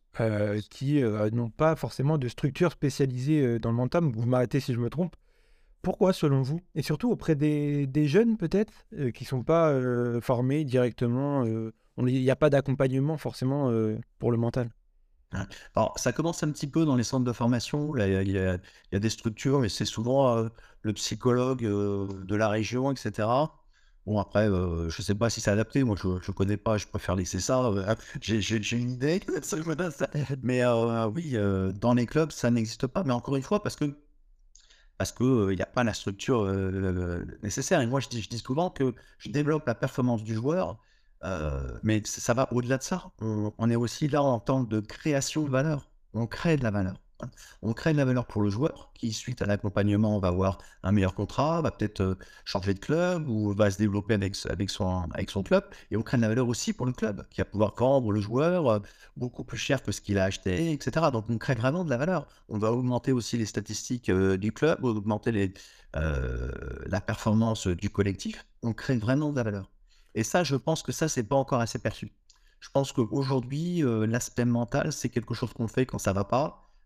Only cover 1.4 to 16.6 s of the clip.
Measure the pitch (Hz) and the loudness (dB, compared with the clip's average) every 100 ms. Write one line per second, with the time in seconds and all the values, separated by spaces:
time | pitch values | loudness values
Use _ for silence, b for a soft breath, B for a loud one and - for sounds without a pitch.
1.4 | 117 - 156 160 123 - 135 156 123 - | -2 2 2 2 -2 -2 0 0 -2 -2
2.4 | 147 - 175 - 143 - 135 123 131 156 | -2 2 0 2 -2 0 0 0 0 2
3.4 | 127 117 117 117 127 170 165 113 117 127 | 2 2 0 0 0 2 2 0 2 2
4.4 | 123 139 - 120 117 127 175 - _ _ | 2 0 0 -2 -2 -2 -4 -6 _ _
5.4 | _ _ _ _ 185 - 190 185 151 135 | _ _ _ _ -4 2 4 4 2 2
6.4 | 131 165 - 160 - 151 240 185 - 147 | 0 -4 -6 -6 -2 0 0 0 0 2
7.4 | 151 147 147 147 139 143 151 170 233 220 | 2 2 0 0 0 2 4 4 4 2
8.4 | 160 190 214 - - - 131 110 123 131 | 0 0 0 -6 -14 -4 -4 -4 -4 -2
9.4 | 113 165 160 135 127 120 120 117 - 120 | 2 4 4 4 2 0 0 0 0 0
10.4 | 127 147 147 127 123 - 120 123 143 143 | 2 0 2 2 2 2 0 0 0 0
11.4 | 117 110 113 - _ - 127 131 127 131 | 0 -2 -4 -10 _ -2 0 2 2 4
12.4 | 151 139 135 131 135 131 143 156 123 - | 4 4 2 2 2 2 0 -2 -6 -4
13.4 | 127 143 135 113 110 110 - - 120 117 | -2 0 0 2 0 -2 -8 -4 0 2
14.4 | 117 127 123 - _ _ _ _ _ - | 2 0 -4 -6 _ _ _ _ _ -8
15.4 | - B B - 107 - 127 120 160 170 | -8 B B 0 0 0 -2 0 -2 -2
16.4 | 156 - | -4 -4